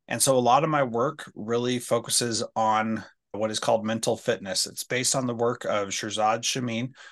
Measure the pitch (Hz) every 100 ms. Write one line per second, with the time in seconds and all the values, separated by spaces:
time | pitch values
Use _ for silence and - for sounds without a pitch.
0 | - 120 - 131 120 135 160 147 127 117
1 | 143 156 - - 107 117 123 123 - 117
2 | - - 120 110 - 117 110 107 110 110
3 | - _ _ 101 110 107 - 113 107 113
4 | 123 113 - 101 95 92 - - - 127
5 | 123 139 127 120 117 - - 104 98 -
6 | 110 101 107 117 - 135 123 113 127 -
7 | -